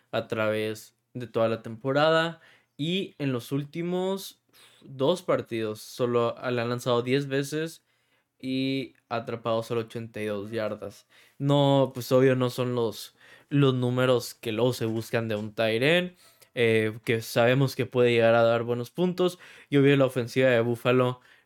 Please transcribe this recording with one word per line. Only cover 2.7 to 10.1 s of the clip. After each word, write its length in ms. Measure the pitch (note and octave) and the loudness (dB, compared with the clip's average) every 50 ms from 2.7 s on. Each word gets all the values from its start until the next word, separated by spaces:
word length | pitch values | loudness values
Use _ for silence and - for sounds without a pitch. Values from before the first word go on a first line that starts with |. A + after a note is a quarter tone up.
| _ | _
Y 400 | - F#3 E3 F3+ G3 F#3+ - - - | -8 -4 -4 -2 -4 -4 -6 -8 -8
en 140 | D3 C#3 B2+ | -6 -4 -4
los 180 | A#2 A#2+ - | -4 -6 -6
últimos 880 | C#3 C#3+ D3 D3 - E3+ E3+ F3 F#3 F#3 F#3 F#3+ G3 G3 G3 - - _ _ _ _ _ _ _ _ _ - - | -6 -6 -6 -6 -8 -8 -6 -4 -4 -4 -4 -4 -4 -6 -8 -12 -18 _ _ _ _ _ _ _ _ _ -20 -16
dos 340 | C#3 B2+ C3 D3 F3+ - - | -6 0 0 0 0 0 0
partidos, 580 | - D3 A2+ A2+ - A#2+ A2+ A2 G#2+ G#2+ G#2+ | -2 -2 -2 -2 -4 -6 -4 -4 -4 -6 -8
solo 540 | - - - - B2+ A#2+ A#2+ A#2+ A#2 A#2 - - B2+ B2+ | -12 -14 -6 -2 -2 2 2 2 2 2 0 -4 -6 -4
le 100 | B2 A#2+ | -2 -2
han 80 | A#2 A#2+ | -2 -2
lanzado 340 | B2 A#2+ - C3 A#2+ A#2+ A#2+ | -4 -4 -2 0 0 0 2
diez 260 | B2+ B2+ C#3+ C#3+ C3+ | 0 0 -2 0 -2
veces 560 | C3+ C#3 C#3+ C#3 D3+ D#3 D#3+ E3 D#3+ - _ _ _ _ _ _ _ _ _ _ _ _ | -2 -4 -4 -4 -6 -6 -6 -8 -10 -16 _ _ _ _ _ _ _ _ _ _ _ _
y 540 | - C3 C3 C3 C3+ C3+ C3+ C3+ B2 - - _ _ - | -8 -6 -4 -4 -2 -2 -4 -4 -6 -8 -14 _ _ -8
ha 80 | A#2+ | -6
atrapado 460 | A#2 A#2 A#2+ A2+ A2+ - A#2+ A2+ A2+ A2+ | -6 -6 -6 -8 -6 -4 -2 -2 -2 -2
solo 200 | - A#2+ A#2 A2+ | -2 -4 -4 -4
ochenta 380 | A2+ - A#2 A2+ A2+ | -6 -8 -12 -12 -10